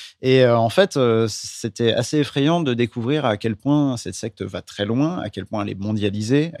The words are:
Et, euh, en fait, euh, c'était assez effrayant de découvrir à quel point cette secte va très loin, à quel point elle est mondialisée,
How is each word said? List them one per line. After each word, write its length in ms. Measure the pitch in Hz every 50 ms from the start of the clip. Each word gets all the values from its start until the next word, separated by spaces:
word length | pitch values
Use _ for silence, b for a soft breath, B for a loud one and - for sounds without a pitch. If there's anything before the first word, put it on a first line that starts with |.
| B B B B
Et, 220 | - 131 131 131 127
euh, 120 | 120 120
en 120 | 117 113 113
fait, 260 | - 180 202 190 -
euh, 300 | 143 127 120 113 113 113 107
c'était 640 | - - - - - - - 113 - - 120 113
assez 260 | - 117 127 - 151 151
effrayant 420 | 143 - - 143 139 156 170 175
de 140 | 160 131 120
découvrir 500 | 117 120 117 - 120 113 123 147 156 135
à 120 | 117 107
quel 200 | 104 - 113 104
point 400 | - - 139 147 151 143 139 123
cette 180 | 110 - 92 87
secte 280 | - - 113 - -
va 200 | 98 92 - -
très 220 | - - - - 101
loin, 340 | 104 113 127 147 165 180 -
à 120 | - 101
quel 160 | - 98 92
point 180 | - 107 107 101
elle 60 | 101
est 100 | 98 95
mondialisée, 720 | 98 107 107 104 104 101 98 104 104 110 135 143 156 170 165 -